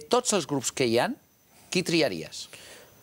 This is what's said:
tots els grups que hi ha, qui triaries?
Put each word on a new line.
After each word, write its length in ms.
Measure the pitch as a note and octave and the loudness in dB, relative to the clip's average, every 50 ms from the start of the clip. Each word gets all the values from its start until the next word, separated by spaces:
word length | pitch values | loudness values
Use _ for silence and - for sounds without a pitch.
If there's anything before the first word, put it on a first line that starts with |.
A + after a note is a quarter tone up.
| - - | 0 0
tots 240 | - B3 B3 - G#3+ | 0 2 2 2 2
els 120 | F#3+ C#3+ - | 0 0 0
grups 220 | D3 C3+ - - | -2 -2 -2 -2
que 140 | - - C3+ A#2 | -2 0 2 4
hi 80 | A2+ A#2 | 4 4
ha, 140 | C#3+ G3+ D4 - _ _ _ _ _ _ _ - - - | 2 2 -2 -6 _ _ _ _ _ _ _ -20 -10 -4
qui 120 | - F#3 F3 | -2 -2 0
triaries? 600 | - E3 E3 D3 B2 F#2+ D#2+ D2 C2 - - - - - - - - - - - - - - | 2 2 2 2 2 0 -2 -8 -8 -10 -12 -14 -14 -16 -18 -18 -18 -20 -20 -20 -20 -20 -20